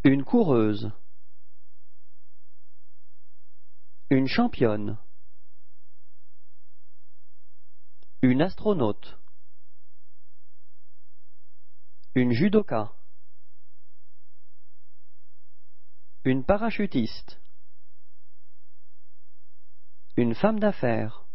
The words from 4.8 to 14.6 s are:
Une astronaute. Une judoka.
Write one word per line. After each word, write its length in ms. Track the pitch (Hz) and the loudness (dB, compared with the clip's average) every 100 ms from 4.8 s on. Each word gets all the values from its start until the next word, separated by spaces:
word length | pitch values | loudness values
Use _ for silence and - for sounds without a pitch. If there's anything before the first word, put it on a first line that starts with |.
| 104 110 - - - - - - - - - - - - - - - - - - - - - - - - - - - - - - - - | 0 0 -2 -2 -2 -2 -2 -2 -2 -2 -2 -2 -2 -2 -2 -2 -2 -2 -2 -2 -2 -2 -2 -2 -2 -2 -2 -2 -2 -2 -2 -2 -2 2
Une 200 | 127 127 | 4 6
astronaute. 760 | 180 - 214 190 110 - - - - - - - - - - - - - - - - - - - - - - - - - - - - - - - - | 4 2 2 4 4 2 -2 -2 -2 -2 -2 -2 -2 -2 -2 -2 -2 -2 -2 -2 -2 -2 -2 -2 -2 -2 -2 -2 -2 -2 -2 -2 -2 -2 -2 -2 0
Une 180 | 127 123 | 2 4
judoka. 640 | 117 196 214 202 117 107 - - - - - - - - - - - - - - - - - | 4 4 4 2 0 0 -2 -2 -2 -2 -2 -2 -2 -2 -2 -2 -2 -2 -2 -2 -2 -2 -2